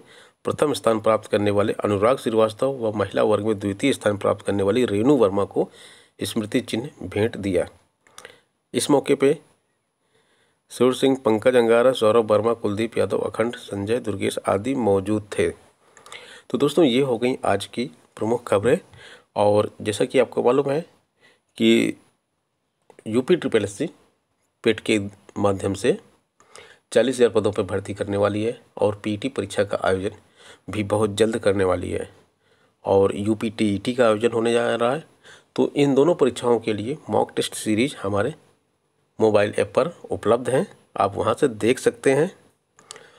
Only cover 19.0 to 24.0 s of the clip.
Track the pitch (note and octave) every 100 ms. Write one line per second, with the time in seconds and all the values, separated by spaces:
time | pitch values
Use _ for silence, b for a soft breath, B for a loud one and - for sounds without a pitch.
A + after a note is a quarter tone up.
19 | B B B - G#2 G#2 G#2 - G#2 G#2+
20 | C3+ C3+ A2+ - A#2 C3+ C#3 D3 F3 _
21 | _ _ b b _ - A2+ A2+ A2 -
22 | _ _ _ _ _ _ _ _ _ -
23 | A2 A2 B2+ E3 C3 A2 G2+ - E3 -